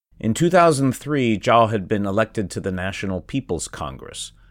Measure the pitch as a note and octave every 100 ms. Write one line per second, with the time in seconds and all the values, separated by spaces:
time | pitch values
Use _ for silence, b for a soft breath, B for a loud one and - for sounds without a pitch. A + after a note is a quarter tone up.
0 | _ - A2 G#2+ E3+ F3+ E3+ C3+ C3+ -
1 | C#3+ D3 A#2+ G#2 B2+ A#2 A2+ A2 F2 G#2+
2 | G2+ G2 A2 - F#2 F#2+ F#2+ F#2 F#2 -
3 | G2 F#2 - C#3 - E2 - - D2+ C2+
4 | - - - b b